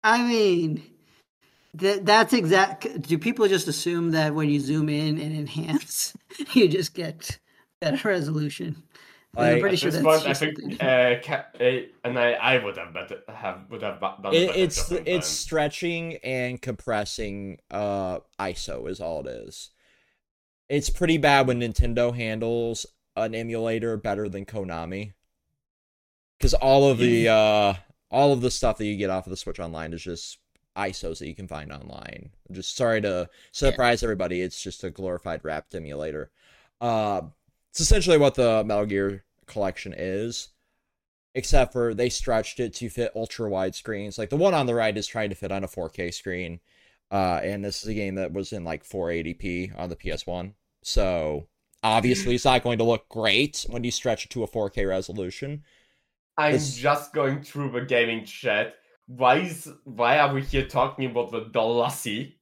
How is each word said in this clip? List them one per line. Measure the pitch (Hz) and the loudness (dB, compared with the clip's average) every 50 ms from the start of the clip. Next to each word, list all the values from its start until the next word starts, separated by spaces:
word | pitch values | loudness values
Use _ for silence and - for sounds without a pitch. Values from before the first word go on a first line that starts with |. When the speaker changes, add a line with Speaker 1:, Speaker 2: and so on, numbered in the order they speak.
| - | 6
Speaker 1:
I | 220 226 240 240 | 4 4 4 4
mean, | 240 240 226 214 202 180 170 165 160 151 - - - - _ _ _ _ _ _ _ _ _ _ _ _ _ _ _ - | 2 4 4 4 4 4 4 2 0 -2 -4 -8 -12 -20 _ _ _ _ _ _ _ _ _ _ _ _ _ _ _ -10
that, | 165 180 196 202 196 196 | 0 2 2 2 2 4
that's | 180 208 220 226 220 269 | 6 8 8 8 6 4
exact. | 240 190 160 185 190 190 196 - - - 226 - 170 - | 2 4 6 6 6 6 4 0 -6 -8 -8 -6 -6 -2
Do | - 170 160 | -2 -2 0
people | 156 226 233 - 220 196 | 0 -2 2 2 4 4
just | 190 180 - 175 | 4 2 2 -2
assume | 156 - - 175 175 175 170 170 160 | -4 -2 -2 -2 -2 0 0 0 2
that | 160 156 151 147 | 2 2 2 2
when | 156 156 151 | 0 2 2
you | 147 147 | 2 0
zoom | 135 131 151 156 156 151 | 0 0 0 0 0 0
in | 147 147 156 156 151 160 | 0 0 0 0 -2 -2
and | - 151 156 | -4 -6 -6
enhance, | 151 147 - - 151 160 165 156 294 - - - - - - - - _ _ - | -6 -6 -6 -6 -8 -6 -2 -2 -2 -2 -4 -6 -6 -6 -6 -8 -14 _ _ -12
<laughs> | - 302 - - | -12 -10 0 4
you | 254 214 175 | 4 4 6
just | 151 185 170 - _ | 4 0 -2 -4 _
get | - 170 156 156 - - - - - _ _ _ _ _ _ _ _ | -8 -8 -8 -10 -12 -12 -12 -12 -14 _ _ _ _ _ _ _ _
better | - 156 262 269 - 220 | -2 -2 -2 0 0 0
resolution? | 196 180 156 143 160 151 151 147 139 - 175 170 151 - - _ _ - - - - _ _ _ - | 0 0 0 -2 -2 -2 -2 -4 -6 -6 -8 -8 -8 -10 -14 _ _ -20 -20 -20 -20 _ _ _ -2
I'm | 113 123 120 120 | 2 4 6 6
Speaker 2:
Like, | 120 | 6
Speaker 1:
pretty | 190 196 190 | 6 4 2
Speaker 3:
At | 170 | 2
Speaker 1:
sure | - 175 | 2 2
Speaker 3:
this | 156 156 - | 2 4 6
Speaker 1:
that's | |
Speaker 3:
point, | 156 156 156 151 | 6 6 6 4
I | 139 | 2
Speaker 1:
just | 135 - | 0 0
Speaker 3:
think, | 156 156 151 - | 0 -2 -4 -6
Speaker 1:
something. | - - - - | -8 -10 -6 -2
Speaker 3:
uh, | 135 135 131 127 123 123 120 123 - | 2 4 6 6 6 6 4 2 -2
ca-, | - 156 - - - _ - | -4 -6 -6 -6 -8 _ 2
uh, | 123 127 131 127 120 - _ _ _ 120 | 2 2 2 2 -4 -8 _ _ _ -4
and | 123 127 | 0 2
I, | 120 120 120 | 4 4 2
I | - 110 123 131 127 113 | 2 2 4 2 2 2
would | 101 92 90 | -2 -8 -8
have | 85 85 82 | -12 -10 -10
better, | 87 90 - - - - - | -12 -10 -10 -12 -14 -14 -18
have, | 110 - - 98 92 - - - | -18 -8 -8 -8 -8 -8 -14 -14
would | 117 110 107 | -12 -8 -8
have | 104 92 - | -8 -6 -4
bu-, | 98 95 - - 98 | -6 -6 -6 -6 -4
done | 101 151 | 2 2
Speaker 2:
It, | 165 175 | 4 4
Speaker 3:
better | 185 - 185 | 2 2 2
Speaker 2:
it's, | 190 170 - - - - | 0 0 0 -2 -4 -2
Speaker 3:
job | |
than | 175 180 - 170 | -4 -4 -2 -2
Speaker 2:
it's | 180 175 - - | -2 -2 -2 -2
Speaker 3:
them. | - | -6
Speaker 2:
stretching | - - - 160 160 151 151 - - - 170 170 165 165 165 160 - - | -6 -6 -2 -2 0 0 0 -2 -4 -6 -4 -4 -4 -6 -8 -10 -10 -8
and | 123 131 127 127 123 127 123 - | -6 -4 -4 -4 -4 -6 -8 -8
compressing, | 131 117 - - - 113 104 104 - - - 110 104 98 101 101 98 87 - _ _ | -10 -10 -8 -6 -4 -2 -2 -2 -4 -6 -8 -8 -8 -8 -8 -10 -12 -12 -14 _ _
uh, | - 101 104 104 101 98 95 92 92 - _ _ _ _ | -6 -4 -4 -2 -2 -2 -4 -4 -6 -8 _ _ _ _
iso | 98 95 90 - - - 69 64 58 73 | -6 -6 -6 -6 -8 -8 -8 -8 -8 -8
is | 92 90 | -8 -8
all | 85 82 82 78 | -6 -6 -6 -6
it | 71 | -8
is. | 65 64 58 53 - - - - - _ _ _ _ _ _ _ _ _ _ _ _ _ _ _ _ _ _ _ _ | -8 -10 -12 -14 -16 -16 -18 -20 -20 _ _ _ _ _ _ _ _ _ _ _ _ _ _ _ _ _ _ _ _
It's | 139 147 147 - | -2 0 2 0
pretty | - - 180 165 165 160 | 0 2 4 4 4 4
bad | 143 151 139 139 135 | 6 6 6 6 6
when | 127 123 120 | 4 2 0
Nintendo | 120 117 110 - - 120 113 117 120 120 120 | -2 -4 2 2 2 2 4 2 2 2 0
handles | 123 117 110 110 110 113 113 117 117 117 117 113 - - - _ _ _ _ _ | -2 -4 -4 -4 -2 -2 -2 0 0 -2 -2 -4 -6 -8 -14 _ _ _ _ _
an | - 110 113 113 | -4 -4 -2 -2
emulator | 110 113 117 113 113 113 113 113 113 110 117 113 104 | -6 -6 -4 -4 -2 -2 0 0 0 0 -2 -2 -2
better | - 113 101 101 107 104 | -2 -2 -2 -2 -2 -4
than | 92 98 98 | -6 -8 -10
Konami. | - - 107 98 90 85 82 82 85 92 98 104 104 95 _ _ _ _ _ _ _ _ _ _ _ _ _ _ _ _ _ _ _ _ _ _ _ _ _ | -8 -8 -8 -6 -6 -6 -6 -6 -6 -8 -8 -10 -10 -14 _ _ _ _ _ _ _ _ _ _ _ _ _ _ _ _ _ _ _ _ _ _ _ _ _
'Cause | - - - | 4 4 4
all | - - 135 135 139 139 139 | 6 6 6 6 8 8 6
of | 131 113 | 6 4
the, | 123 | 4
Speaker 1:
Yeah. | 123 117 117 113 113 110 | 4 4 4 4 6 6
Speaker 2:
uh, | 110 107 107 107 107 104 101 98 92 - _ _ _ _ _ | 6 6 6 4 4 4 2 2 -2 -8 _ _ _ _ _
all | - 127 143 143 143 | 2 4 4 4 4
of | 123 | 4
the | 120 127 | 2 -2
stuff | - - - 120 107 - | -2 0 0 0 0 0
that | 110 | -2
you | 104 104 | -4 -2
get | 95 101 95 | -2 -2 -2
off | 92 95 90 | -2 -2 -4
of | - | -6
the | 92 | -10
Switch | - - - 87 - | -10 -8 -10 -8 -8
Online | 90 82 82 80 80 80 82 | -8 -8 -8 -8 -8 -8 -10
is | 82 - | -10 -8
just | 92 85 82 - - - _ _ _ _ _ _ _ _ | -8 -10 -10 -10 -14 -16 _ _ _ _ _ _ _ _
isos | 92 101 95 95 - - 85 82 - | -6 -6 -6 -6 -6 -8 -8 -8 -8
that | - 73 | -10 -12
you | 80 | -12
can | - 95 90 | -12 -14 -12
find | - 76 73 73 73 | -12 -12 -12 -12 -14
online. | 71 - - 69 - - - - - - - _ _ _ _ | -16 -16 -16 -16 -16 -16 -16 -16 -16 -18 -20 _ _ _ _
Just | 92 92 95 - - | -14 -10 -10 -8 -4
sorry | - 127 117 113 110 104 | 0 0 2 2 2 2
to | 101 92 90 87 85 | 0 -2 -2 -4 -6
Speaker 1:
Yeah. | _ - - _ _ | _ -20 -20 _ _
Speaker 2:
surprise | - 139 139 139 - 127 120 120 113 - | 2 2 2 4 6 4 4 4 4 2
everybody, | 113 107 92 92 87 90 87 | -2 -2 -2 -2 -2 0 -2
it's | 90 90 - - - | -2 -4 -6 -8 -10
just | 98 - - - | -10 -10 -8 -10
a | 92 | -10
glorified | 76 - 95 92 90 87 _ 92 82 80 - | -8 -6 -6 -6 -6 -6 _ -8 -8 -6 -6
wrapped | 78 78 76 - _ - | -6 -6 -6 -8 _ -12
emulator. | 92 82 73 71 71 76 80 73 78 - - _ _ _ _ _ _ _ _ _ _ | -10 -10 -8 -8 -6 -6 -6 -6 -8 -10 -10 _ _ _ _ _ _ _ _ _ _
Uh, | 117 120 117 110 107 104 101 92 82 78 - _ _ _ _ _ _ _ | -2 0 0 0 0 0 -2 -4 -4 -8 -16 _ _ _ _ _ _ _
it's | _ - | _ -2
essentially | 160 - - 208 156 175 170 151 | 4 6 6 6 8 6 6 8
what | 143 139 - | 8 6 4
the | - 127 117 113 110 104 | 4 4 4 4 2 2
Metal | 107 104 104 107 | 2 0 0 0
Gear | 107 98 98 98 98 98 98 - _ _ _ _ | 0 0 0 0 0 -2 -6 -12 _ _ _ _
collection | - - 110 101 95 92 - - 101 - | -12 -4 -2 -2 -2 -4 -6 -10 -12 -8
is, | - - 92 92 101 110 117 120 - - - _ _ _ _ _ _ _ _ _ _ _ _ _ _ _ _ _ | -6 -6 -4 -4 -4 -4 -4 -6 -8 -12 -12 _ _ _ _ _ _ _ _ _ _ _ _ _ _ _ _ _
except | 131 123 - - 143 127 - - | -6 2 6 6 6 6 6 2
for | 127 120 117 110 | 0 0 0 0
they | 101 120 123 | 0 0 0
stretched | - - - - 117 110 110 - - - | 0 -2 -2 0 0 0 0 -2 -6 -6
it | 123 113 95 | -6 -6 -4
to | - 120 113 | -8 -10 -8
fit | - - 117 110 - | -4 -4 -4 -4 -2
ultra | 110 113 - - - 117 104 | -6 -8 -8 -6 -6 -4 -2
wide | 98 92 95 95 95 | -2 -2 -2 -2 -4
screens. | - - - 110 98 101 104 98 - | -8 -10 -8 -8 -8 -8 -10 -8 -8
Like, | 110 101 | -6 -4
the | 131 | 0
one | 151 175 196 180 | 2 2 4 4
on | 156 135 | 2 2
the | 123 117 | 2 2
right | 117 113 110 104 | 2 2 0 0
is | 107 101 | -2 -6
trying | - - 113 107 101 | -6 -4 -4 -4 -4
to | 98 | -4
fit | - - 95 95 | -6 -6 -6 -4
on | 98 98 | -4 -6
a | 92 | -6
four | - - 87 82 | -6 -8 -8 -8
K | - - 90 85 | -6 -6 -6 -6
screen, | 85 - - 98 90 90 90 82 85 85 _ _ _ _ _ _ _ _ _ _ | -6 -8 -8 -8 -8 -6 -8 -8 -10 -14 _ _ _ _ _ _ _ _ _ _
uh, | 98 98 95 92 87 76 - | -2 0 0 2 0 0 -2
and | 90 101 101 98 | -2 -4 -4 -6
this | 101 98 - - | -6 -8 -8 -8
is | 107 | -6
a | 110 | -4
game | 107 101 98 95 | -4 -4 -4 -4
that | 95 95 87 80 | -4 -4 -4 -4
was | 98 95 - - | -6 -6 -6 -8
in, | 101 85 | -8 -6
like, | 82 80 76 _ | -6 -8 -8 _
four | - - 98 87 85 | -10 -6 -4 -2 -2
eighty | 85 85 80 82 85 | -2 -2 -4 -6 -8
P | _ - 95 87 90 90 95 - | _ -6 -6 -4 -4 -6 -6 -8
on | - 82 90 | -8 -8 -8
the | 85 | -10
P | - - 87 | -8 -6 -6
S | 78 - - | -6 -6 -6
one. | - 87 90 90 95 101 _ _ _ _ _ _ | -6 -6 -6 -8 -10 -12 _ _ _ _ _ _
So, | - - - 104 92 90 85 78 78 76 71 - _ _ _ _ _ _ _ - | 0 2 2 2 2 2 0 0 -2 -4 -6 -8 _ _ _ _ _ _ _ 0
obviously, | 110 110 113 107 123 127 190 196 123 123 | 2 2 4 4 4 2 2 2 0 0
it's | 123 - | 2 4
not | 139 131 123 - | 4 2 4 2
going | 123 120 110 | 0 0 2
to | 113 | 2
look | 117 117 110 - _ | 2 2 0 -2 _
great | - 113 110 110 98 113 139 147 - - - - | -8 -2 0 2 4 4 2 0 -2 -6 -8 -6
when | 120 120 117 | -6 -4 -4
you | 123 | -4
stretch | 120 - - 127 113 - - | -4 -2 -2 -2 -2 -2 -4
it | - - | -10 -6
to | 123 110 | -6 -6
a | |
four | 98 - 113 104 101 | -4 -4 -4 -4 -4
K | - - 104 | -2 -2 -2
resolution. | 95 95 95 92 - 107 101 95 90 92 - - 139 147 147 147 _ _ _ _ _ _ _ _ _ _ _ _ _ _ - | 0 0 -2 -4 -6 -6 -6 -6 -6 -6 -8 -10 -10 -10 -12 -14 _ _ _ _ _ _ _ _ _ _ _ _ _ _ 2
Speaker 3:
I'm | 151 151 127 | 2 4 4
Speaker 2:
It's | 147 147 135 127 | 2 0 -2 -8
Speaker 3:
just | 117 123 143 147 147 - - - | -2 2 2 2 2 -2 -6 -2
going | 151 139 135 139 143 139 | 0 0 0 0 -2 -6
through | - - 143 143 135 117 | -10 -8 -6 -6 -4 -4
the | 123 117 | -4 -2
gaming | - 127 120 117 113 113 110 107 | 2 2 2 2 2 0 -6 -8
chat. | - - - - 123 104 104 - - - _ _ _ _ _ _ | -12 -16 -6 -2 0 0 0 0 -4 -6 _ _ _ _ _ _
Why | - 127 123 131 123 131 160 | -20 -6 2 4 4 4 4
is, | 185 180 160 - - 151 - _ _ | 2 -4 -8 -10 -14 -16 -18 _ _
why | 139 117 107 120 120 135 151 | -18 -4 0 2 4 4 4
are | 147 139 139 | 4 4 2
we | 135 135 | -2 -2
here | - - 139 123 | -2 -2 -2 -2
talking | - - 135 131 135 135 - 135 127 | 0 0 0 0 0 -2 -4 -6 -4
about | 113 120 120 113 | -2 -4 -4 -4
the | 113 110 110 | -6 -8 -8
Dolossi? | 113 98 117 110 113 120 120 117 110 - - - 117 104 113 139 - - _ | -2 -2 0 2 2 2 2 0 0 -2 -6 -6 -6 -6 -6 -6 -8 -12 _